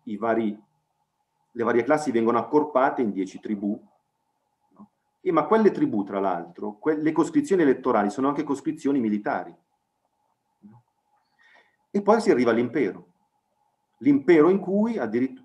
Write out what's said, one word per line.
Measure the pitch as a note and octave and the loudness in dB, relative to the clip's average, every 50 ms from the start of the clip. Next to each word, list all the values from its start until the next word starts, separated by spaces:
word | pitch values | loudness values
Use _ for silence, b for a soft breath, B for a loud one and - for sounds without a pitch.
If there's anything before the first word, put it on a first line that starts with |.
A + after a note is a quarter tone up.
| _ | _
i | A#2 G#2 | -14 -10
vari, | G2+ A2+ A2+ A2+ A2+ A2+ G#2 G#2 - _ _ _ _ _ _ _ _ _ _ _ _ _ _ _ _ _ _ | -6 -2 -2 -2 0 -2 -4 -6 -8 _ _ _ _ _ _ _ _ _ _ _ _ _ _ _ _ _ _
le | _ A#2 A2+ | _ -4 -2
varie | B2+ A#2 A#2+ | 0 0 0
classi | - C3 D3+ D3 - C3 | 2 2 0 0 0 -2
vengono | A2+ A#2 A2+ A2+ A#2 A#2 | 0 0 2 2 0 0
accorpate | A2+ - D3 D3+ D3 - - C3 C3 C#3+ D3 C#3+ | -2 2 0 0 0 2 0 0 0 2 0 -2
in | B2 G#2 | -4 -4
dieci | F#2+ F#2+ F#2 - - G#2+ | -4 -4 -6 -8 -8 -14
tribù, | - A2 G#2+ G2 G#2 G2+ A2 - - _ _ _ _ _ _ _ _ _ _ _ _ _ _ _ _ _ _ | -8 -8 -6 -4 -4 -4 -4 -6 -10 _ _ _ _ _ _ _ _ _ _ _ _ _ _ _ _ _ _
no? | _ - _ _ _ _ _ _ _ | _ -20 _ _ _ _ _ _ _
E | _ F3 | _ -2
ma | E3+ D#3 D3+ | 0 0 2
quelle | D#3 G#3+ A3+ G#3+ G3 | 2 2 4 4 2
tribù, | - - D3+ C3+ A#2 G2+ G2 | 2 2 -2 -2 -2 -4 -4
tra | - G2+ G2 | -4 -4 -4
l'altro, | G2 F#2+ F2 E2+ E2 - - - G#2 G#2 - - | -2 -2 -4 -4 -8 -12 -14 -12 -12 -12 -12 -4
que-, | - D3+ D#3 | -4 -2 -2
le | D3+ D#3 D#3+ | 0 -2 -2
coscrizioni | D#3 D#3+ D#3 D3+ - D3+ C#3+ - F#3+ F#3 | 0 0 -2 0 0 -2 0 4 4 4
elettorali | D#3+ C3+ A#2+ - - C#3 A#2 G#2+ G2+ G#2 | 6 4 4 2 0 0 2 2 2 0
sono | - - C3 C#3 | -2 -2 -2 -2
anche | C#3+ D3+ D3 | -2 -4 -4
coscrizioni | - C#3 C3+ - D#3 D3 - - C3+ C#3 C3+ | -4 -6 -4 -4 -8 -8 -4 -2 -2 0 0
militari. | A2+ G#2+ G#2 G#2 G#2 D3 B2 F#2+ F2+ - - _ _ _ _ _ _ _ _ _ _ _ _ _ _ _ _ _ _ _ _ _ - G#2 A2+ A#2+ _ _ _ _ _ _ _ _ _ _ b b b b b b b b b b _ _ | 0 -2 -2 -2 -2 -4 -4 -4 -6 -10 -18 _ _ _ _ _ _ _ _ _ _ _ _ _ _ _ _ _ _ _ _ _ -20 -20 -20 -20 _ _ _ _ _ _ _ _ _ _ b b b b b b b b b b _ _
E | - G3+ | -6 -2
poi | G3+ G3+ A3 A3+ | 2 2 2 4
si | G#3+ G#3+ | 4 2
arriva | D#3 B2 B2 A#2 | 2 4 4 2
all'impero. | A2+ A#2 A#2+ B2 - D#3 A#2+ F#2 F2 F2 - _ _ _ _ _ _ _ _ _ _ _ _ _ _ _ _ _ _ _ | 2 2 0 -2 -2 -2 -2 -2 -4 -8 -18 _ _ _ _ _ _ _ _ _ _ _ _ _ _ _ _ _ _ _
L'impero | A#2 C#3 C#3+ C#3 C#3 - E3+ D#3 D3 F3 | 0 2 2 2 4 4 6 6 6 6
in | G3 G3 | 4 2
cui, | F3+ F3 G3 G3+ G#3+ A#3 A3+ F#3+ | 0 -2 0 0 0 0 -2 -4
addirittu-, | B2 A2+ G#2 B2 C3 B2+ - - | -6 -4 -2 -2 -4 -4 -6 -14